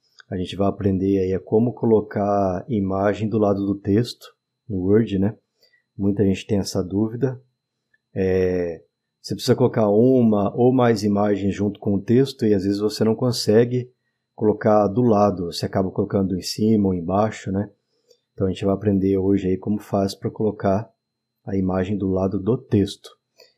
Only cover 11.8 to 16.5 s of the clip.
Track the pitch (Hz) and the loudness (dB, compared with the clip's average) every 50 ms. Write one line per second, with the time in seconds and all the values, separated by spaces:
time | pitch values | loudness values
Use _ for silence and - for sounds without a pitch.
11.8 | - 107 101 95 98 - 113 127 139 135 - - 113 107 104 95 92 98 101 101 | -4 -4 -2 -2 0 2 2 2 2 2 -2 -2 0 2 2 2 2 0 -2 0
12.8 | 104 107 - - 113 110 110 113 131 123 120 - - - 104 113 120 120 123 123 | -2 -2 -2 0 0 0 0 0 -2 -2 -2 -2 0 2 4 4 4 2 0 -4
13.8 | 120 - _ _ _ _ _ _ _ _ _ - 113 107 98 - - 110 107 107 | -6 -6 _ _ _ _ _ _ _ _ _ -2 0 0 0 2 2 2 4 4
14.8 | 104 95 95 - 123 120 107 101 104 104 92 87 87 85 - - - 101 - 101 | 4 2 2 2 2 4 4 4 4 2 2 -2 -6 -8 -6 -8 -8 -4 -2 -2
15.8 | 95 92 - - 101 101 117 101 95 92 95 87 - - | -2 -2 -2 -4 -4 -2 0 -2 0 -2 -2 -4 -6 -8